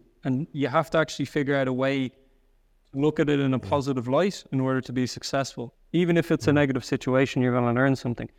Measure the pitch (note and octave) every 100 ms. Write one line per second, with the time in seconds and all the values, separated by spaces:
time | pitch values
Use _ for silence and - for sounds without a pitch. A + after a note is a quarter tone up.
0 | _ _ C#3 C3 E3 D3 C3+ D3+ D3+ E3
1 | D3+ - C3+ D3+ C#3 C#3 C3 B2+ C3+ C#3
2 | B2+ _ _ _ _ _ _ _ _ C3+
3 | D3+ D3+ D3 C#3+ C3+ B2+ F#2+ C#3+ C3+ C3
4 | A#2+ C#3 G3 - - C3 C3 C3 - B2+
5 | B2 - - C#3 C3+ - A#2+ _ - E3
6 | F3 E3+ - D#3+ - D3 C#3+ B2+ - C3+
7 | - C3 C3+ C3+ B2+ B2 A#2+ A#2+ C3+ C3+
8 | B2 A#2 A#2